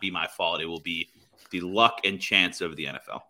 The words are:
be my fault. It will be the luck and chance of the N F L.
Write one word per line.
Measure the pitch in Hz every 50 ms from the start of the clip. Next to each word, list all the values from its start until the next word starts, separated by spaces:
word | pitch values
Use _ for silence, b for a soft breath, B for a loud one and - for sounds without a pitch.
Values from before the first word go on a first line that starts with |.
be | 98 95
my | 87 85 82
fault. | - - - 92 85 85 76
It | 80
will | 82 85 80
be | 78 90 82 82 82 - _ _ _ _ _ _ - -
the | - 90
luck | 87 90 95 107 117 113 - - -
and | 98 98 90
chance | - - 107 95 90 87 85 -
of | 92 82 78
the | 76 73
N | 69 65
F | 64 - -
L. | 53 - -